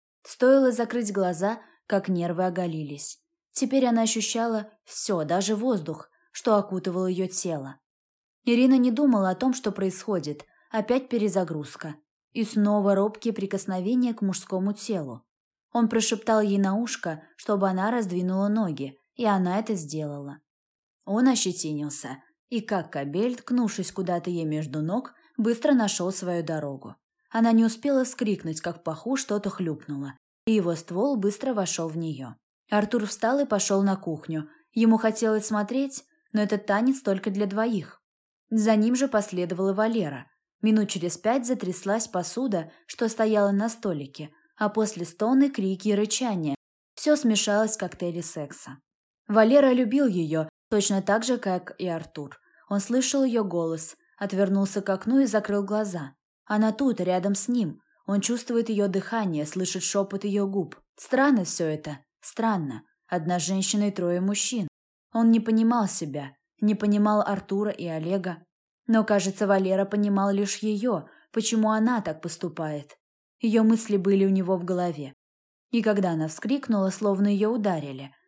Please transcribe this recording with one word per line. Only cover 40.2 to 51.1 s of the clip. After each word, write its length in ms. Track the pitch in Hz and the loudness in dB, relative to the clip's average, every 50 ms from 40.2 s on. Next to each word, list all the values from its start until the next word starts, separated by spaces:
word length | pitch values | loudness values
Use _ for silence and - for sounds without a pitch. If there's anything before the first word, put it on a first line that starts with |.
| - _ _ _ _ _ _ - | -12 _ _ _ _ _ _ -2
Минут 260 | - 220 220 214 208 202 | 2 4 4 4 2 0
через 300 | - 190 165 175 - - | -2 -4 -4 -4 -4 -2
пять 280 | - 214 247 277 233 | 0 0 0 0 0
затряслась 600 | 240 254 202 - 180 175 - - 196 208 226 220 | -2 -2 -2 -2 -4 -4 -4 -2 -2 -2 -2 -2
посуда, 640 | - - 180 175 - - 233 262 247 196 170 160 160 - _ _ | -2 -4 -4 -2 -2 -2 -2 -2 -2 -2 -2 -4 -6 -14 _ _
что 220 | - - - 233 226 | -14 -6 -4 -2 -2
стояла 420 | 226 - 220 220 214 208 202 202 | 0 0 2 2 4 4 4 4
на 180 | 196 196 214 233 | 2 2 0 -2
столике – 600 | 226 - - 202 170 143 139 135 - - 151 147 _ _ _ _ _ | -4 -4 -4 -4 -4 -4 -6 -10 -12 -14 -14 -14 _ _ _ _ _
а 120 | - 214 208 | -4 -2 -2
после 360 | 208 220 214 208 - 170 175 | 0 0 0 0 -2 -6 -6
стоны, 460 | 170 - - 214 226 262 262 277 277 | -8 -4 -2 0 4 4 6 4 4
крики 380 | 277 - 190 190 190 185 - 214 | 2 0 -2 -2 -2 -2 0 0
и 60 | 202 | 2
рычания. 600 | 202 208 208 - - 254 240 202 175 156 147 135 - _ _ _ _ _ _ - | 2 2 0 -2 -2 -2 -2 -2 -2 -2 -4 -4 -6 _ _ _ _ _ _ -10
Все 220 | - - 302 302 | -2 2 2 2
смешалось 600 | 302 302 233 214 202 - 214 202 208 220 214 214 | 4 4 2 2 2 2 2 2 2 2 0 0
в 40 | - | -4
коктейле 420 | 190 175 - - 180 175 165 175 | -6 -8 -6 -6 -6 -6 -4 -4
секса. 560 | 165 - - 160 147 135 - - - - 135 - _ _ _ _ _ _ _ _ _ | -6 -6 -6 -6 -8 -10 -10 -12 -12 -12 -14 -16 _ _ _ _ _ _ _ _ _
Валера 460 | - 208 220 220 226 269 285 277 262 | 2 4 6 6 8 8 8 8 6
любил 340 | 254 247 254 208 247 285 285 | 6 4 2 2 2 2 2
ее 420 | 240 185 175 165 147 160 160 156 156 _ _ _ - | 2 2 0 0 0 0 -2 -4 -4 _ _ _ -2
точно 320 | 220 208 196 - 202 196 | 0 0 2 2 0 0
так 220 | 190 - | 2 2